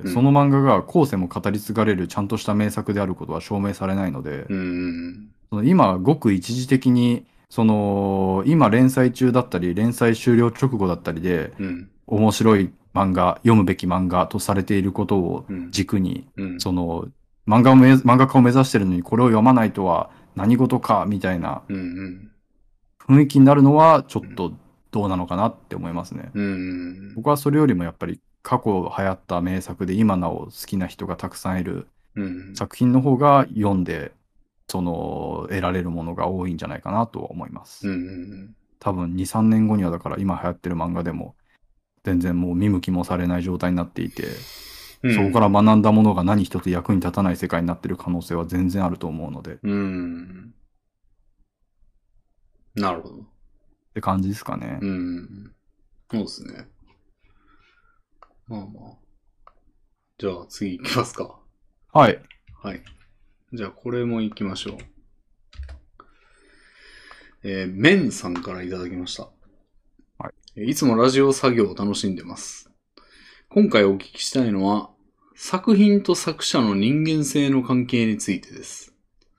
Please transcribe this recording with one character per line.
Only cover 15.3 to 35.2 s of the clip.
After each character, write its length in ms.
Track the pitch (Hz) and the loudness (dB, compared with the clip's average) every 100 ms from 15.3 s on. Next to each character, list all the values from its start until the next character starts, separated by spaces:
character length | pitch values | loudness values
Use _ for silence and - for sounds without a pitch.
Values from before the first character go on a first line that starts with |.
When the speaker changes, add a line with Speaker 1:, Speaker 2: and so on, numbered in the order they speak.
| 82 - 92 87 | -4 -8 -12 -8
Speaker 2:
軸 300 | 101 90 104 | -6 -2 -2
に、 280 | 90 87 - - | -2 -6 -12 -12
Speaker 1:
う 40 | |
ん。 100 | 95 | -10
う 20 | 90 | -8
ん。 40 | |
Speaker 2:
そ 100 | 98 | -4
の、 360 | 90 85 82 - - _ _ - | -4 -4 -6 -10 -16 _ _ 2
漫 160 | 113 | 6
画 100 | 123 | 10
を 40 | 131 | 10
め-、 180 | 127 | 10
漫 220 | 131 127 127 | 8 6 4
画 100 | 131 | 6
家 120 | 135 | 6
を 20 | |
目 100 | 120 | 6
指 140 | 131 131 | 4 4
し 60 | |
て 80 | 117 | 2
る 60 | 95 | 0
の 80 | |
に 100 | 90 | -2
こ 140 | - 117 | -2 2
れ 60 | |
を 40 | 123 | 4
読 140 | 110 | 6
ま 100 | 120 | 6
な 120 | 127 107 | 6 2
い 80 | |
と 120 | 101 92 | 0 0
は 240 | 80 - - _ - | 0 -2 -12 _ -4
何 200 | 104 123 | 0 2
事 240 | 127 127 | 2 0
か、 260 | - 104 87 | 0 0 0
み 120 | 101 | -2
た 140 | 95 | -2
い 60 | 87 | -4
な 220 | 80 71 - | -6 -8 -10
Speaker 1:
う 60 | |
ん 20 | 98 90 90 95 92 107 _ _ _ _ _ _ _ - | -10 -10 -10 -12 -14 -20 _ _ _ _ _ _ _ 4
う 60 | |
ん。 40 | 139 | 6
Speaker 2:
雰 40 | |
囲 40 | 143 | 8
気 120 | 143 | 8
に 60 | 135 | 8
な 80 | |
る 100 | 143 | 10
の 120 | 139 151 | 8 8
は 280 | 165 151 - | 8 6 2
ち 100 | 101 | -8
ょ 40 | 98 | -8
っ 80 | |
と 200 | 98 87 - _ _ _ | -8 -8 -8 _ _ _
ど 140 | 107 101 | -4 -2
う 40 | |
な 80 | 92 | -2
の 100 | 87 | -4
か 80 | 90 | -2
な 120 | 113 | -2
っ 80 | - | -2
て 200 | _ 95 | _ -10
思 140 | 87 | -8
い 40 | |
ま 120 | 85 87 | -10 -10
す 60 | |
ね。 200 | - - | -14 -12
Speaker 1:
う 80 | 104 | -8
ん 20 | |
う 40 | 101 | -6
ん 40 | |
う 40 | 92 92 90 90 92 98 | -6 -8 -10 -12 -14 -16
ん。 40 | 113 | -4
Speaker 2:
僕 120 | 147 | 0
は 100 | 143 | 0
そ 140 | 143 | 2
れ 60 | 151 | 2
よ 80 | 147 | 2
り 80 | |
も 100 | 90 | 2
や 80 | 85 | -4
っ 60 | - | -8
ぱ 80 | 85 | -10
り 160 | 87 _ _ | -10 _ _
過 200 | - 123 | -4 -2
去 300 | 110 95 85 - | 0 -2 -2 -4
流 60 | |
行 80 | 98 | -4
っ 80 | 92 - | -6 -6
た 160 | 87 | -4
名 180 | 87 92 | -2 -4
作 240 | - 87 92 | -8 -8 -4
で 80 | |
今 220 | 95 107 92 | 0 0 0
な 140 | 85 | -2
お 160 | 82 76 | -6 -12
好 60 | |
き 260 | - - 98 | -16 -8 -6
な 100 | 87 | -6
人 180 | - 87 | -8 -10
が 80 | 87 | -8
た 140 | 95 | -10
く 60 | - | -8
さ 180 | 95 | -6
ん 60 | 92 | -6
い 40 | |
る 240 | 90 90 - _ _ 104 | -6 -8 -12 _ _ -10
Speaker 1:
う 60 | |
ん 20 | |
う 280 | 95 90 98 | -10 -10 -14
ん。 40 | 98 | -10
Speaker 2:
作 220 | 101 - | -10 -2
品 140 | 123 | 2
の 100 | 127 | 4
方 160 | 139 127 | 2 4
が 280 | 147 139 - | 6 4 2
読 260 | 107 101 95 | -2 0 0
ん 80 | |
で、 300 | 87 80 73 - _ _ _ _ - | -2 -6 -10 -16 _ _ _ _ -10
そ 140 | 95 | -6
の、 680 | 87 82 78 80 | -4 -6 -8 -8